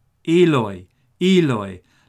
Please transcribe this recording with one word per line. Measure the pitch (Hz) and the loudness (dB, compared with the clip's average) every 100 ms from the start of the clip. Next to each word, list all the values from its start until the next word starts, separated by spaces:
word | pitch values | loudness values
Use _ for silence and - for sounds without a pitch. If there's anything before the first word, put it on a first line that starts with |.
| _ _ - | _ _ -2
"Eloi, | 170 175 143 107 95 95 _ _ - | 2 2 2 -2 -8 -18 _ _ -4
Eloi, | 185 185 156 113 98 92 _ _ | 0 2 2 -2 -8 -14 _ _